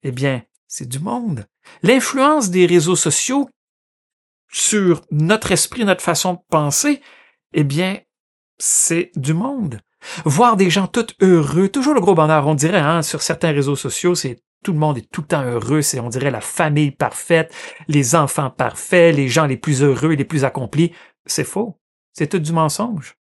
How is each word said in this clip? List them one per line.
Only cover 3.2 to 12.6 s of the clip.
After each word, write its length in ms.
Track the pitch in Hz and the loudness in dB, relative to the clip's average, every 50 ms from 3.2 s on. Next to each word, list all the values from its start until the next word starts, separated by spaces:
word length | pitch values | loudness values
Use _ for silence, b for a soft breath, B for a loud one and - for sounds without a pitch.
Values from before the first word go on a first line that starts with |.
| - - 254 277 277 - _ _ _ _ _ _ _ _ _ _ _ _ _ _ _ _ _ _ _ _ | -2 -2 0 -2 -2 -2 _ _ _ _ _ _ _ _ _ _ _ _ _ _ _ _ _ _ _ _
sur 520 | - - - - - 214 196 180 170 147 - _ | -8 -2 -2 0 0 2 2 2 2 0 -2 _
notre 420 | - 147 156 165 214 220 - - 190 | -2 -2 2 2 0 0 0 0 0
esprit, 320 | 170 - - - - 233 | 0 0 -2 -4 -4 0
notre 180 | 202 185 185 - | 0 0 0 0
façon 320 | - 170 - - 185 180 | -4 -4 -2 -2 -4 -4
de 60 | 180 _ _ | -6 _ _
penser, 540 | - 160 151 147 139 - - 294 294 269 b b b b b b b b b _ _ | 0 0 0 0 -2 0 0 0 -2 -2 b b b b b b b b b _ _
eh 120 | - 151 | -2 0
bien, 340 | 143 135 151 185 185 196 - _ _ _ _ _ _ _ _ _ _ _ _ | 0 0 -2 -2 -2 -4 -8 _ _ _ _ _ _ _ _ _ _ _ _
c'est 520 | - - - - - - 165 170 175 - _ | -4 -2 0 0 0 0 0 -2 -2 -4 _
du 180 | 156 131 135 160 | -8 -2 -2 -2
monde. 460 | 165 202 262 285 269 214 160 117 101 _ _ B B B B B B B | -2 -2 -4 -6 -6 -6 -6 -8 -10 _ _ B B B B B B B
Voir 320 | - 135 156 240 240 233 | -2 2 4 4 4 4
des 140 | 190 196 180 | 4 2 2
gens 160 | 156 196 190 | 2 0 -2
tout 200 | 185 _ 240 226 - - _ | 0 _ -4 -4 -4 -2 _
heureux, 480 | - 185 185 170 151 139 139 165 190 190 | 4 6 6 4 4 2 0 0 0 0
toujours 260 | - 294 254 285 302 | 0 0 0 2 2
le 60 | 262 | 2
gros 140 | 175 180 196 | 4 4 4
bonheur, 320 | 160 156 151 160 156 139 | 4 4 4 4 2 2
on 80 | 147 156 | 2 0
dirait, 260 | 143 | 0